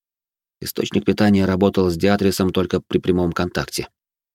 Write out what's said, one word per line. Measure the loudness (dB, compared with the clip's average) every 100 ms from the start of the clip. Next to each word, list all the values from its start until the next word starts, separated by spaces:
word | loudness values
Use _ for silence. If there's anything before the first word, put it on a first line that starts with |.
| _ _ _ _ _ -16
Источник | -10 -6 -2 -2
питания | 0 2 4 4 2
работал | 2 2 2 0
с | 2
диатрисом | 0 2 0 0 0
только | 0 -2 -4
при | -2 -2
прямом | 0 0 0
контакте. | -2 -4 -4 -6 -6 -10 _ _ _ _